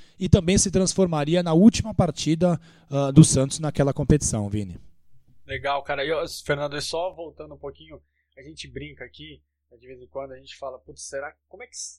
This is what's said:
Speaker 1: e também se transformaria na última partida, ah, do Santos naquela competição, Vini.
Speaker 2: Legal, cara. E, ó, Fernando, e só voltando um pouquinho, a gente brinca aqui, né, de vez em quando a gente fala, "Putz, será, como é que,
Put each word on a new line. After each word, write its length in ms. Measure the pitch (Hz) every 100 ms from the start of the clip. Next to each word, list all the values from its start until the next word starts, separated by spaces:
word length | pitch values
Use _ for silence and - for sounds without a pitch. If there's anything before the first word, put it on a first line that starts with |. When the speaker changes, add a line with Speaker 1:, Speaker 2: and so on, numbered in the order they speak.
| - -
Speaker 1:
e 80 | 180
também 280 | 202 170 202
se 140 | 196
transformaria 720 | 185 185 - 185 156 147 175
na 100 | 175
última 400 | 160 220 - 220
partida, 680 | 196 175 - 151 160 180 165 - - _
ah, 220 | 139 139
do 140 | 139
Santos 340 | 156 135 135 -
naquela 340 | 151 - 139
competição, 560 | - 135 147 - 110 101
Vini. 300 | 107 95 85 - - - - - - -
Speaker 2:
Legal, 360 | 135 139 143
cara. 200 | 143 143
E, 80 | 147
ó, 160 | 156 165 -
Fernando, 320 | - 143 147
e 60 | 147
só 320 | - 165 180
voltando 420 | 165 160 139 151
um 40 | 143
pouquinho, 420 | 143 - 160 143 _ _ _
a 60 | -
gente 260 | 139 156 143
brinca 380 | 127 147 135
aqui, 380 | 123 - 156 135 _ _ _
né, 60 | 120
de 100 | 123
vez 140 | 127
em 60 | 123
quando 260 | 135 135
a 60 | 131
gente 180 | 135 -
fala, 220 | 135 131
"Putz, 240 | - 139
será, 340 | - 139 147 - _
como 140 | 190
é 40 | 247
que, 100 | - -